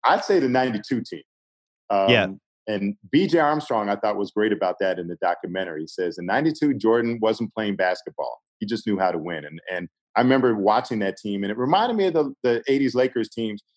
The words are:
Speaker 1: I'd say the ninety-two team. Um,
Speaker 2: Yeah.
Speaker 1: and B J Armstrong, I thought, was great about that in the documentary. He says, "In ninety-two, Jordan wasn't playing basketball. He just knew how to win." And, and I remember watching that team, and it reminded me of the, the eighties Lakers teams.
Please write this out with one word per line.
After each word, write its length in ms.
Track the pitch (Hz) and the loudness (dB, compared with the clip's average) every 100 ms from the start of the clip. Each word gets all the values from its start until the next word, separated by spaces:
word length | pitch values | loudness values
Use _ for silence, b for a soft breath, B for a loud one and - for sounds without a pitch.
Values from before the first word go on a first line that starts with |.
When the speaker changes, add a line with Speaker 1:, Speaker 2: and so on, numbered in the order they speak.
Speaker 1:
I'd 200 | - 294 | 4 2
say 140 | - 196 | 4 2
the 100 | 135 | 4
ninety-two 540 | 127 127 104 - 127 | 2 0 -4 -4 -4
team. 200 | - 78 - _ _ _ _ _ _ | -4 -14 -16 _ _ _ _ _ _
Um, 180 | 101 98 | 2 4
Speaker 2:
Yeah. 180 | 120 95 98 _ _ - | 4 2 -4 _ _ -8
Speaker 1:
and 280 | 107 98 101 101 | -4 -4 -6 0
B 160 | 147 185 | 0 4
J 120 | 165 | 2
Armstrong, 480 | 147 151 143 113 104 | 2 0 0 -2 0
I 80 | 101 | -2
thought, 200 | 107 101 | -2 -2
was 140 | 101 | -4
great 220 | - 107 | 0 0
about 240 | 104 92 - | 0 -2 0
that 220 | 95 90 | -2 -2
in 80 | 85 | -6
the 80 | 85 | -2
documentary. 640 | 90 85 - 92 90 78 | -2 -2 -4 -6 -6 -8
He 60 | 80 | -10
says, 280 | - 90 85 | -4 -4 -4
"In 100 | 87 | -2
ninety-two, 480 | 110 156 156 151 | 0 0 0 -2
Jordan 440 | 117 110 117 117 117 | 2 2 2 0 0
wasn't 320 | 110 110 113 | 0 0 -4
playing 200 | - 104 | -4 -4
basketball. 640 | 95 92 90 - - 65 58 _ _ | 0 0 -2 -8 -8 -8 -10 _ _
He 60 | 104 | -6
just 200 | 113 110 | -4 -2
knew 140 | 98 | 0
how 100 | 92 | 0
to 80 | 85 | 0
win." 260 | 80 82 | -6 -8
And, 160 | 73 80 - | -10 -14 -8
and 200 | 92 87 _ _ | -8 -8 _ _
I 60 | - | 2
remember 340 | 127 135 127 | 4 4 4
watching 460 | 107 98 107 - 113 | 4 2 2 0 -2
that 160 | 98 92 | -2 -4
team, 260 | 107 101 | -6 -4
and 80 | 98 | -4
it 80 | 110 | -2
reminded 380 | 131 185 240 226 | 0 2 2 0
me 80 | 190 | 2
of 80 | |
the, 180 | 160 143 - | 2 -2 0
the 180 | 123 117 127 | 0 0 2
eighties 260 | 135 135 | 2 2
Lakers 340 | 123 127 127 107 | 2 0 0 -4
teams. 360 | - 110 104 _ | -4 -6 -6 _